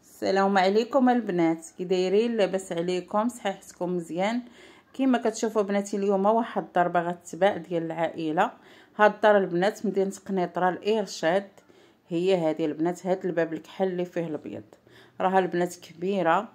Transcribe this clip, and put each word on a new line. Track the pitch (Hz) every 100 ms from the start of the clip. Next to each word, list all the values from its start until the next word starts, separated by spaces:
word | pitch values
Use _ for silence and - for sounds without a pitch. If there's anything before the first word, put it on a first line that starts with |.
| _
السلام | - 208 190 196 196
عليكم | 185 208 226 285 254
البنات، | 247 208 175 165 165 - -
كي |
دايرين؟ | 180 185 185 202 240 233
لاباس | 180 190 190
عليكم؟ | 170 175 180 175 208 233
صحيحتكم | - 202 185 - - 175 180
مزيان؟ | 165 160 196 240 240 - - - _
كيما | - 269 240
كتشوفوا | 240 220 226 214
بناتي | 196 202 202 208
اليوم | 196 196 196
واحد | 226 233 202
الدار | 165 180 175
باغا | 175 170
تتباع | 175 - 165 196 208
ديال | 165 170
العائله. | 165 160 165 - 160 160 226 - - - - -
هاد | 214
الدار | 202 214 208
البنات | 180 170 196 214 202
مدينه | 196 190 196 -
قنيطره | 190 175 175 180
الارشاد، | 170 202 220 190 - 160 185 202 - _ - _ _ _
هي | 170 180 185
هذه | 160 156 160
البنات. | 151 165 175 185
هاد | 190 185
الباب | 170 160
الكحل | 160 - - 190
اللي | 180
فيه | 180 175 165
الابيض، | 147 - 110 - - _ - - -
راها | 185 190
البنات | 180 175 175 -
كبيره | - - 190 202 165 175 226